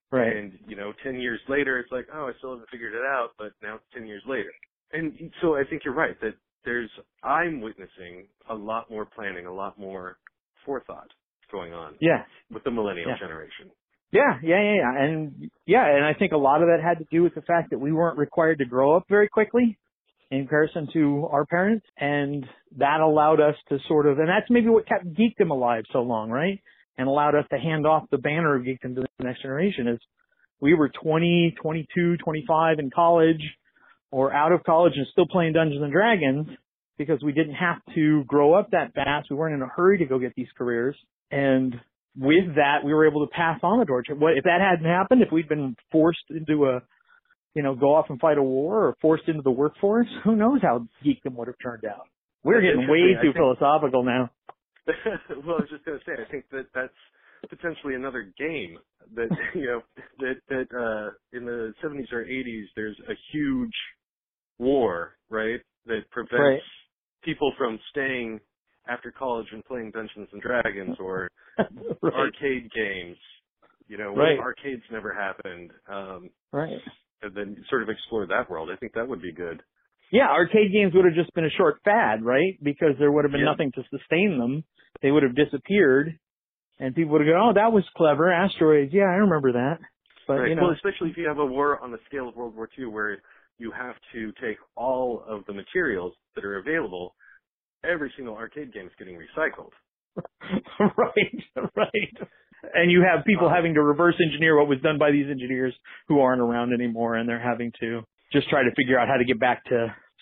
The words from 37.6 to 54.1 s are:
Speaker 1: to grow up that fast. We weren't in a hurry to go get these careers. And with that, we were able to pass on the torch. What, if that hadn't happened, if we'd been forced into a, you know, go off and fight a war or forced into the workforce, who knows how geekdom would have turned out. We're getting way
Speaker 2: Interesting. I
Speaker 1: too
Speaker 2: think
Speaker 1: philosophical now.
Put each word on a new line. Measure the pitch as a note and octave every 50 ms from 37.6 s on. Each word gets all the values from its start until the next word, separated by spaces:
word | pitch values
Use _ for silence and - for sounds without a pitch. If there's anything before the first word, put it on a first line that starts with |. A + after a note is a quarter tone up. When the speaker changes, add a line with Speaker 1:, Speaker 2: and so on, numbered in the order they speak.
| F3+ F3 E3 - _ - -
Speaker 1:
to | E3 D3+ D3+ D3+ D3+ C3+
grow | - C#3+ D3 C#3+ D3 E3+
up | G3+ G3+ -
that | F#3+ E3 C#3 A#2+ -
fast. | D3 C3+ C3+ D3 D3+ C#3+ -
We | C#3+
weren't | C#3+ D#3+ D#3+ D3+
in | C#3
a | C3
hurry | B2 - - F3 F#3+ G3+ F3+
to | D#3+
go | C3 C3 C3
get | B2+ A#2+ -
these | - - - _
careers. | - B2+ A#2+ A#2+ A#2 A#2+ C3+ D3 - _ _ _ _ _ -
And | D3 C#3+ C#3 C3+ C3 C3 C3 B2+ A#2+ A#2+ - _ _ _ _ _ -
with | C3 C3 C#3 D#3 F3+ F#3+ F3 C#3
that, | D3+ C#3+ C#3 D3 C#3+ C#3
we | C#3+ D#3
were | D3+ D#3
able | D#3 D3 D3+ D3
to | -
pass | - E3 E3+ E3 D#3 - -
on | F3 G#3+ B3+
the | A3+
torch. | D3 B2+ B2 A#2+ -
What, | D3 C#3+ D3+ E3 D#3
if | C3+ B2+
that | F3+ E3+ F3
hadn't | G3 G3 F3+ E3 D#3+
happened, | E3 F3 F3+ F#3+ - B3+ B3+
if | G3 -
we'd | D#3+ E3 E3
been | D3 D3+ D3+ C#3 C3 A#2 - _ _ -
forced | D#3+ D#3 E3+ E3 - - -
into | D3 D#3+ D#3 D#3 D#3 D3 C#3+
a, | C3+ B2 B2+ - _ _ _ _ _ _ _ _ _ _ _ _ _ -
you | D#3 C#3+
know, | C3+ C3
go | A#2+ C#3+ C#3 D3
off | D#3+ D3+ -
and | C#3+ A#2+
fight | - D#3+ D3
a | D3 C#3
war | C3 C3 C3+ D3 E3+ G#3+ A3 F#3+
or | C3 A#2 _
forced | - D#3 D#3+ D#3 - E3+
into | D#3+ D3+ C3+
the | C3+
workforce, | B2 B2+ D3 D3+ - - - G3+ G#3+ A#3 A#3 - - - -
who | G#3 A3+
knows | G#3 G#3+ A#3+ C#4+ B3
how | F#3 D3 A#2+ A#2+ A#2 - _ _ C#3
geekdom | D3 C3+ - - C#3 B2+
would | A#2+ A#2
have | B2 B2 - -
turned | B2 A#2 G#2+ A2
out. | G#2 G2+ - - _ _ _ _ _ _ _ -
We're | D3+ A3+ A#3
getting | F#3 F3+ C#3+ B2+ B2+ C3+
way | D3+ E3 F3+ F#3 F#3
Speaker 2:
Interesting. |
I | -
Speaker 1:
too | - D3
Speaker 2:
think | C3+
Speaker 1:
philosophical | E3+ D3+ B2+ B2+ - D3 C#3+ D3+ D#3 D3 C3 B2+ B2+ B2
now. | B2+